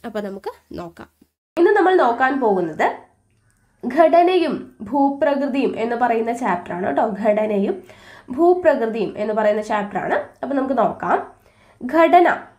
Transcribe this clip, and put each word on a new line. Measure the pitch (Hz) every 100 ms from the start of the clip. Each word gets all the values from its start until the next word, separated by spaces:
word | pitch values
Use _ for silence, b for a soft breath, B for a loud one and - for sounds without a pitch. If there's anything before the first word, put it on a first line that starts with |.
| 240
അപ്പൊ | 214
നമുക്ക് | 202 196 403 494 _
നോക്കാം. | - 175 - - _ _ _ _ -
ഇന്ന് | 349
നമ്മൾ | 427 359 370
നോക്കാൻ | 254 233 262 277
പോകുന്നത് | 233 185 170 156 277 - - _ _ _ _ _ _ _
ഘടനയും | 247 302 320 339 349 370 320 196 - _
ഭൂപ്രകൃതിയും | 208 277 277 277 311 277 262 269 233 -
എന്ന് | 233 233
പറയുന്ന | 240 226 226
ചാപ്റ്റർ | 254 240 175 -
ആണ് | 175 208
കേട്ടോ. | 277 226 190
ഘടനയും | 220 208 214 208 214 370 B B B B -
ഭൂപ്രകൃതിയും | 254 339 359 330 262 226 226 190 -
എന്ന് | 208
പറയുന്ന | 214 208 214
ചാപ്റ്റർ | 214 220 202 190
ആണ്. | - 587 571 _
അപ്പൊ | 254 277
നമുക്ക് | 269 240
നോക്കാം. | 202 - 175 339 - - b b b b
ഘടന. | 247 311 330 349 330 - -